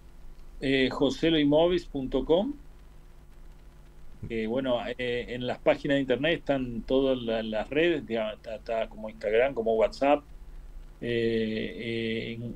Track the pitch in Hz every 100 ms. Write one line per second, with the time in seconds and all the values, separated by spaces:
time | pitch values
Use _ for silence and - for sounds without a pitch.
0 | - - - - - - 139 135 127 -
1 | 139 135 160 160 147 147 170 180 - 143
2 | 127 135 135 165 240 294 - - - -
3 | - - - - - - - - - -
4 | - - - 113 110 123 135 120 104 123
5 | 123 120 110 123 123 113 - 143 151 139
6 | 131 123 151 165 - 139 127 117 - 135
7 | 135 131 117 113 110 107 101 139 170 156
8 | 107 113 107 104 - 107 - 113 110 107
9 | 110 104 107 113 131 127 113 110 107 -
10 | 139 147 - - - - - - - -
11 | 123 117 113 113 110 110 113 90 117 113
12 | 113 113 120 113 117